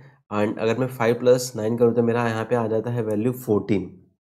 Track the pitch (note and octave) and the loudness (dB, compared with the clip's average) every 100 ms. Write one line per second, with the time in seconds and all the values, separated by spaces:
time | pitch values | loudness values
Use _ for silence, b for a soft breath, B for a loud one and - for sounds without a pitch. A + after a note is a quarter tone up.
0 | B B _ G#2 G#2 - A2 A2+ B2+ B2+ | B B _ -2 -2 0 -2 0 -2 0
1 | A2+ A#2+ B2 B2+ B2 A#2 G#2+ A#2 A#2 A#2 | 0 2 4 4 2 -4 -4 2 4 4
2 | A#2 A#2 A#2 A2 A2+ A#2+ A2 A2 A2+ A#2+ | 2 0 -2 -2 -2 -2 0 -2 -2 -4
3 | A2 G#2 A#2 B2 - G2+ F#2+ G2+ F2+ - | -2 -2 -2 -4 0 0 2 -2 -2 -12
4 | _ _ _ | _ _ _